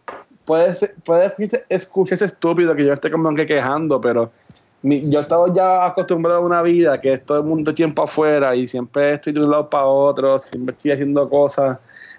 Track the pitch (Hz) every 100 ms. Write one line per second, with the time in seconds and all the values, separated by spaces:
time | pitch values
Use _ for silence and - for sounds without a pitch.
0 | - - - _ - 160 180 180 202 -
1 | - 165 190 190 208 - - 185 - 190
2 | 180 180 196 - 165 170 170 147 139 139
3 | 160 160 160 147 151 147 127 147 160 131
4 | 120 120 117 _ _ - _ _ 139 143
5 | 147 147 147 170 180 180 185 185 180 185
6 | 185 175 165 175 175 175 170 175 170 127
7 | 135 131 - 147 147 160 151 151 165 156
8 | 151 - 156 151 135 127 123 127 120 143
9 | 143 147 - 151 147 147 147 147 135 139
10 | 143 139 135 135 - - 127 - 147 139
11 | 143 143 131 143 143 - 135 123 _ -
12 | -